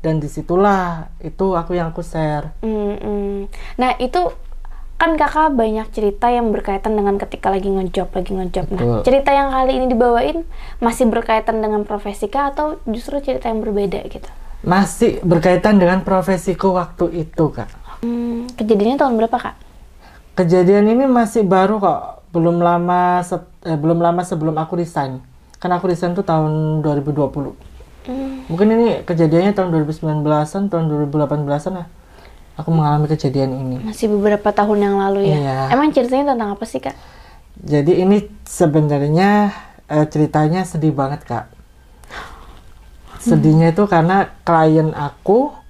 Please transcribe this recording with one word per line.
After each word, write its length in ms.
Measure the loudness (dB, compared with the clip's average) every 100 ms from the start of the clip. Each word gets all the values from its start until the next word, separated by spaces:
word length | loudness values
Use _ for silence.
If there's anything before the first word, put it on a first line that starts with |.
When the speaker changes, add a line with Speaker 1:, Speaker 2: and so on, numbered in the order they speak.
Speaker 1:
Dan 160 | 0 -2
disitulah 880 | -2 -8 -2 2 4 2 -2 -6 -10 -12
itu 320 | -12 -4 -2
aku 240 | -2 -2 -4
yang 160 | -4
aku 80 | -6
share. 480 | -6 -4 -2 -2 -6 -8
Speaker 2:
Mm-mm. 880 | -4 -4 -4 -4 -6 -4 -4 -6 -8 -10 -12 -2
Nah, 160 | -2 -2
itu 320 | -2 -2 -2 -4 -14 -12 -12 -12 -12 -2
kan 160 | 0
Kakak 400 | 2 0 2 2
banyak 320 | 2 0 -2 -6
cerita 320 | -2 -2 0 0
yang 240 | 2 0
berkaitan 480 | -2 -2 -4 -2 0
dengan 160 | 0
ketika 320 | -2 -4 -4 -2
lagi 240 | -2 0
ngejob, 400 | -2 -2 -4 -4
lagi 240 | -4 -4
ngejob. 320 | -4 -4 -4 -4
Nah, 80 | -2
Speaker 1:
Betul. 200 | 0 0 2
Speaker 2:
cerita 240 | 2 4
yang 240 | 2 2
kali 240 | 0 0 0
ini 80 | 0
dibawain 560 | 2 4 4 0 -4 -8 -12 -14 -2
masih 240 | -2 2 0
berkaitan 560 | 0 0 0 0 -2
dengan 240 | -2 -2 -4
profesi 400 | -6 -8 -6 -6
kah 240 | -2 -4
atau 320 | -2 -4 -4
justru 400 | -6 -8 -6 -6
cerita 240 | -4 -4 -4
yang 160 | -4
berbeda 400 | -2 -2 -2 -4 -8
gitu? 160 | -14 -14 -16 -16 -10 0
Speaker 1:
Masih 560 | 2 2 2 0 2
berkaitan 560 | 2 4 4 4 6 6
dengan 240 | 6 4
profesiku 720 | 2 0 2 -2 -2 0 0
waktu 480 | 0 -4 -2 -2 -2
itu, 320 | -8 -2 -2
Kak. 160 | -2 -12 -12 -18 -8
Speaker 2:
Hmm, 480 | -6 -4 -4 -6 -8
kejadiannya 480 | -6 0 2 2 2
tahun 160 | 2
berapa, 240 | 2 0 -2
Kak? 180 | -6 -12 -20 -20 -20 -20 -20 -20 -12
Speaker 1:
Kejadian 500 | -2 4 4 6 6 4
ini 220 | 4 4
masih 400 | 4 2 2 2
baru 320 | 4 2 2
kok, 480 | 0 0 -6 -16 -6
belum 320 | 0 2 2
lama 640 | 2 2 2 2 2 0
set-, 240 | -2 -8 -8 -14
eh, 80 | -6
belum 320 | -2 0 2
lama 160 | 2 0
sebelum 320 | -2 -2 -2
aku 240 | -2 -4 -4
resign. 480 | -4 -4 -6 -8 -14 -20 -20 -10
Kan 160 | -4
aku 160 | -2 0
resign 240 | -2 -2
tuh 80 | -2
tahun 640 | 0 0 0 0 0 0
dua 80 | 0
ribu 160 | -2 -2
dua 240 | -2 -2
puluh. 240 | -2 -8 -10 -20 -20 -20 -20
Speaker 2:
Hmm. 400 | -12 -8 -8 -10
Speaker 1:
Mungkin 240 | -8 2 4
ini 200 | 6 4 2
kejadiannya 560 | -2 2 4 4 4 2
tahun 160 | 0
dua 80 | 0
ribu 160 | 0 -2
sembilan 240 | -2 -2
belasan, 480 | 2 2 0 -2 -2
tahun 240 | 0 0
dua 160 | 0 0
ribu 80 | 0
delapan 240 | 0 -2
belasan 400 | -2 -2 -4 -8
lah. 80 | -12 -18 -20 -20 -20 -20 -20
Aku 160 | -10 -2
mengalami 400 | 2 2 2 0
kejadian 400 | 0 0 0 -2
ini. 280 | -2 -6 -6
Speaker 2:
Masih 320 | -8 -4 0
beberapa 400 | 2 2 2 0
tahun 260 | 0 2 2
yang 180 | 2 2
lalu 260 | 0 0
ya? 120 | 2 2
Speaker 1:
Iya. 200 | 0 -2 0
Speaker 2:
Emang 160 | 2 4
ceritanya 480 | 2 2 0 0 0
tentang 160 | -2
apa 120 | -6
sih, 200 | -8 -8
Kak? 120 | -8 -12 -20 -20 -20 -20 -20 -18
Speaker 1:
Jadi 480 | -2 0 4 4
ini 240 | 4 2 0 -16
sebenarnya, 1080 | -16 0 2 4 2 0 2 4 4 4 2 -2 -18 -20 -4
eh, 160 | 0
ceritanya 640 | 0 2 2 2 2 0 -2
sedih 240 | 0 0
banget, 320 | 0 -2 -4
Kak. 240 | -6 -8 -8 -20 -20 -20 -20 -20 -18 -16 -16 -18 -20 -20 -20 -20 -20 -20 -20 -8
Sedihnya 560 | 2 4 6 6 4
Speaker 2:
Hmm. 20 |
Speaker 1:
itu 80 | 2 2
karena 280 | 4 4 2 0 -4 0
klien 460 | 4 4 4 2
aku 560 | -2 -8 -6 0 2 2 -6